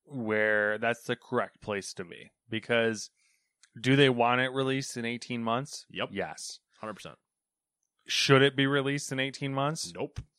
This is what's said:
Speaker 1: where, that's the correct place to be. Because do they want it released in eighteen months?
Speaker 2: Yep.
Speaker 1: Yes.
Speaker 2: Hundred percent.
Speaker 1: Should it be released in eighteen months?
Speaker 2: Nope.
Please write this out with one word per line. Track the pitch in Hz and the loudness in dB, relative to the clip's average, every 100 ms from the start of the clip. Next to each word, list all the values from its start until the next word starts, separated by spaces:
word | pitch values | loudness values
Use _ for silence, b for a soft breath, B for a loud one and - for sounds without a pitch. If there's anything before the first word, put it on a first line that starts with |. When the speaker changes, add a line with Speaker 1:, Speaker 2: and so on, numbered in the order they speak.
| - | -12
Speaker 1:
where, | 135 110 107 107 107 104 107 | -6 0 2 4 4 2 0
that's | 117 120 | -2 -2
the | - 120 | -4 -6
correct | - 123 98 _ | -2 -2 -2 _
place | - 101 - - | -6 -6 -6 -12
to | 87 | -12
be. | - - _ - | -14 -20 _ -8
Because | 110 - 120 113 110 - _ _ _ _ _ _ 117 | -6 0 2 2 0 -8 _ _ _ _ _ _ -4
do | 127 139 | 2 6
they | 135 | 6
want | 120 117 123 | 6 4 2
it | 131 | 0
released | 131 135 135 135 123 | 0 -2 -2 -4 -6
in | 117 | -6
eighteen | 120 - 120 | -6 -6 -4
months? | 113 117 143 - - | -2 -2 -2 -12 -12
Speaker 2:
Yep. | 90 120 | -8 -6
Speaker 1:
Yes. | 98 82 73 - - _ _ | -4 -6 -8 -14 -16 _ _
Speaker 2:
Hundred | 110 | -12
percent. | 95 - - _ _ _ _ _ _ _ _ - | -12 -16 -20 _ _ _ _ _ _ _ _ -4
Speaker 1:
Should | - - 135 | 0 6 8
it | 139 131 | 6 4
be | 139 | 2
released | 139 135 143 - | 2 0 -2 -4
in | 131 | -4
eighteen | 135 127 139 | -4 -4 -6
months? | 135 139 160 - | -2 -2 -4 -8
Speaker 2:
Nope. | 87 143 - - | -6 -8 -8 -16